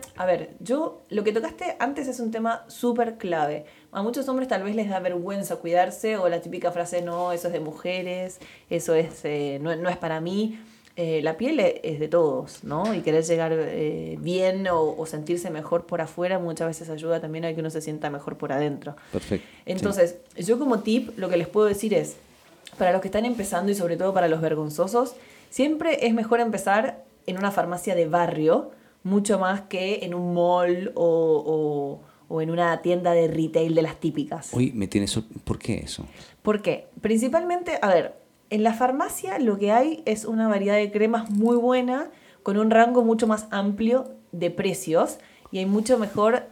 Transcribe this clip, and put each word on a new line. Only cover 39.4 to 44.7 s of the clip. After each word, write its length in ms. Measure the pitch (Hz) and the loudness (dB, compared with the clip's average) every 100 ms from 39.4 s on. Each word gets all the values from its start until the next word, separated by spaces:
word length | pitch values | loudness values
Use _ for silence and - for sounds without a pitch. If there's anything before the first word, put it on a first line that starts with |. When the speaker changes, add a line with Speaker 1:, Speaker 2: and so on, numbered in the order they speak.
| 233 202 | 2 2
Speaker 1:
que 140 | 202 | 4
hay 320 | 226 302 311 - | 4 4 0 -2
es 180 | 214 - | -4 -2
una 220 | 220 220 | 0 2
variedad 280 | 202 196 208 | 2 2 2
de 160 | 208 | 2
cremas 400 | 208 220 226 220 | 2 2 2 0
muy 240 | 208 226 240 | 2 4 4
buena, 540 | 240 254 247 262 330 - - - | 4 2 2 -2 -4 -12 -20 -8
con 140 | - 202 | -2 2
un 100 | 220 | 6
rango 340 | 226 233 247 | 6 6 6
mucho 220 | 226 226 226 | 4 4 2
más 220 | 214 - | 0 -2
amplio 600 | 196 202 202 226 247 - - _ | -2 -2 0 2 2 0 -12 _
de 200 | 175 175 | -4 -2
precios 640 | 170 190 | 0 -2